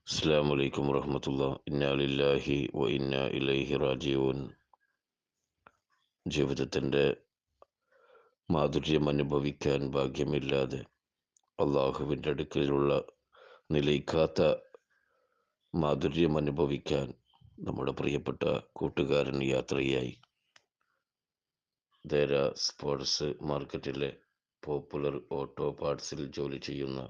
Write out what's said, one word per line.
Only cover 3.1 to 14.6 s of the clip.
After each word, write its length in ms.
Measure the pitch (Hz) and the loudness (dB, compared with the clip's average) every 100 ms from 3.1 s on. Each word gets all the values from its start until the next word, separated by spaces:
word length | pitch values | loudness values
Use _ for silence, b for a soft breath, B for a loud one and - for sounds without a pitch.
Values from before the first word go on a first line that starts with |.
| 67 67 | 0 0
ഇലൈഹി 460 | - 67 69 67 69 | 0 0 0 0 0
റാജിഊൻ. 600 | 69 65 71 67 67 67 65 - _ _ _ _ _ _ _ _ _ _ - _ _ _ _ _ - | 0 0 0 0 2 0 -6 -12 _ _ _ _ _ _ _ _ _ _ -20 _ _ _ _ _ -4
ജീവിതത്തിൻ്റെ 800 | 76 67 67 67 - 67 69 71 - _ _ _ _ - _ b b b b b b _ | 0 0 0 -2 -2 0 2 2 2 _ _ _ _ -20 _ b b b b b b _
മാധുര്യം 580 | 82 73 73 71 78 73 | 2 2 0 2 2 4
അനുഭവിക്കാൻ 720 | 73 71 71 71 69 76 69 69 | 2 2 0 0 -2 0 0 0
ഭാഗ്യമില്ലാതെ 920 | 69 67 67 71 73 67 69 67 65 57 _ _ _ _ _ _ - | 0 -2 -2 -2 0 0 0 0 -4 -12 _ _ _ _ _ _ -2
അള്ളാഹുവിൻ്റെ 720 | 78 69 67 65 69 71 73 | 2 2 2 0 -4 -2 -2
അടുക്കലുള്ള 600 | 71 73 78 71 69 71 71 - _ _ B B B _ | -4 -2 0 2 2 2 2 -2 _ _ B B B _
നിലയ്ക്കാത്ത 680 | 76 73 73 69 80 80 - 78 73 | 0 2 0 0 2 2 4 4 2